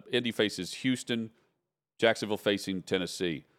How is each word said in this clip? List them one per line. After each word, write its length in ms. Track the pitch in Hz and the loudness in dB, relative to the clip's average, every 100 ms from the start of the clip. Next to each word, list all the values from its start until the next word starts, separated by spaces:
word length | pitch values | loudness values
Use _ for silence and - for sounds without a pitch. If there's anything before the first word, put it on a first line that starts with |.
| - | -2
Indy 220 | 120 120 | -2 0
faces 400 | 107 104 - 87 | 0 0 0 -8
Houston, 580 | - 131 123 - 117 113 _ _ _ _ _ _ - | -4 -2 -2 -2 -4 -4 _ _ _ _ _ _ 2
Jacksonville 400 | 113 110 107 104 | 4 4 0 0
facing 420 | 104 98 - 95 | 2 0 0 -4
Tennessee. 640 | - 92 87 - 90 69 - | 0 0 0 -2 -2 -2 -8